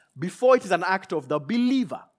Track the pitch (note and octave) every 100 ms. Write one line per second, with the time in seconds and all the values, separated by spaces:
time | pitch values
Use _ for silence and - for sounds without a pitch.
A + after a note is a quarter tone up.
0 | _ C3 F3+ - B3+ B3+ F#3+ E3+ F3+ F#3+
1 | - D#3+ C#3 D3+ C#3 A#3+ B3 C4 G3 -
2 | -